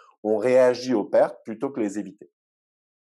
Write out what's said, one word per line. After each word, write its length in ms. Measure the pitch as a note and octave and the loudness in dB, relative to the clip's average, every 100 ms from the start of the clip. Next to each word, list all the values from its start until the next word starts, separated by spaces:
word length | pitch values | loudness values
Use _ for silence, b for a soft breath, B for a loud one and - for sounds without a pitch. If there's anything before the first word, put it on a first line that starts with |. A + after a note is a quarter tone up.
| B B | B B
on 140 | G#2+ G#2+ | -2 0
réagit 580 | B2 B2+ B2+ A#2+ B2+ A2+ | 2 4 4 2 0 -2
aux 100 | F#2 | 2
pertes 320 | A2+ D#3 - - | 2 2 -2 -14
plutôt 240 | G#2+ C3+ | -8 -8
que 100 | C#3 | -4
les 200 | G#2 G2+ | -6 -6
éviter. 320 | F#2+ - - _ _ _ _ _ _ _ | -10 -14 -20 _ _ _ _ _ _ _